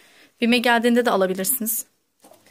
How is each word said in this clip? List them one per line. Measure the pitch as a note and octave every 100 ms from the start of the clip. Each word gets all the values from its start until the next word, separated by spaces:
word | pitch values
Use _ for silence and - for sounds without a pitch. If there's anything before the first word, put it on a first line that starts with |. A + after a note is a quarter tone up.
| _ _ _ -
bime | A#3 B3
geldiğinde | A#3+ A#3 A#3+ A#3+ A#3
de |
alabilirsiniz. | G3 F#3 F#3+ F#3+ - A3 - - _ _ _ - _ _